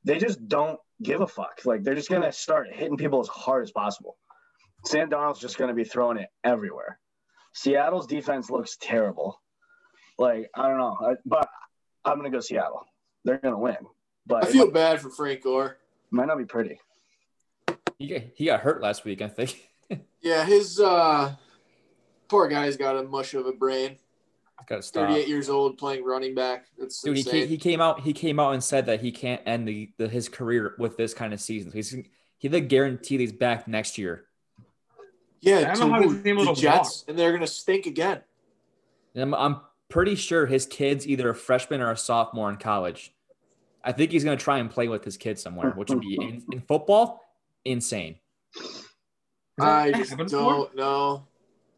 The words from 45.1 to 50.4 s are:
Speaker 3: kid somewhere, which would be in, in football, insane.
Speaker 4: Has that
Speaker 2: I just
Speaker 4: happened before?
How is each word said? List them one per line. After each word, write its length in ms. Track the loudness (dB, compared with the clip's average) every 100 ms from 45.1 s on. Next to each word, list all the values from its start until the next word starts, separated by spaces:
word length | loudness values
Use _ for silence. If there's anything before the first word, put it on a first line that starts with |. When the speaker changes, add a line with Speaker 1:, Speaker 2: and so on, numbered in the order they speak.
| -10
Speaker 3:
kid 220 | -8 -8
somewhere, 320 | -10 -4 -2
which 180 | -2 -2
would 120 | -4
be 140 | -2 -4
in, 220 | -6 -10 -12
in 100 | -8
football, 600 | 0 0 4 4 4 0 -20 _ _ _ -6
insane. 540 | -4 -4 -6 -8 -12 _ _ _ -18 -16 -16 -20 _ _ _ _ _ _ 0
Speaker 4:
Has 60 | 4
that 0 |
Speaker 2:
I 240 | 4 4
just 180 | 2 -2
Speaker 4:
happened 180 | -6 -4
before? 220 | 0